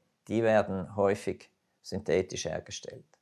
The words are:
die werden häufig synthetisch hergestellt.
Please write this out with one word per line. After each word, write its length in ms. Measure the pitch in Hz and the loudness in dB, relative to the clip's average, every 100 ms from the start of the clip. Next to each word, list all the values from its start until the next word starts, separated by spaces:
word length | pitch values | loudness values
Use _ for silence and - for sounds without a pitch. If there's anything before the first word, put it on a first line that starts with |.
| _ _ - | _ _ -4
die 140 | 107 | 0
werden 540 | 113 107 98 95 87 104 | 4 4 4 -2 -4 2
häufig 560 | 98 101 - - - _ _ _ | 2 2 -2 -8 -10 _ _ _
synthetisch 640 | - 95 - 85 92 - 82 | -10 -6 2 2 2 -4 -6
hergestellt. 600 | 80 - - - - - _ | -8 -10 -14 -14 -16 -20 _